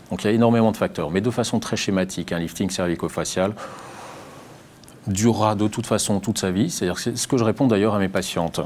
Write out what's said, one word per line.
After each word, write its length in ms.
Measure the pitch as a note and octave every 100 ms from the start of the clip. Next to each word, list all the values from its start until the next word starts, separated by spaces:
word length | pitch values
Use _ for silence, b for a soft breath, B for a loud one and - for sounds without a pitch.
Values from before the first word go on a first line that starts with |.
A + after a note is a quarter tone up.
| -
Donc 120 | F#2
il 40 | G#2
y 40 |
a 40 |
énormément 380 | A2+ A#2 A#2 A2+
de 40 | G#2
facteurs. 340 | - - D#2
Mais 120 | F#2
de 80 | A2+
façon 280 | A#2+ A#2 A2+
très 200 | - G#2+
schématique, 540 | - F#2+ F#2 - E2+
un 60 | E2+
lifting 300 | E2+ - F#2+
cervico-facial 840 | - F2 E2+ E2+ - D#2 - F#2+ G#2 B B B B B B B B B B B - - - -
durera 480 | G2 A2+ A2 G#2+
de 120 | G#2 G#2+
toute 180 | - -
façon 340 | G#2+ - G2+
toute 160 | G#2 G#2
sa 140 | G2
vie. 180 | F#2 D3+
C'est-à-dire 280 | - F#2 E2+
que 40 |
c'est 160 | - A#2
ce 100 | -
que 120 | C3
je 60 |
réponds 220 | A2 G#2 C3+
d'ailleurs 280 | G#2 G#2+
à 40 | G#2
mes 120 | F#2+
patientes. 500 | F#2+ F2+ - E2+ -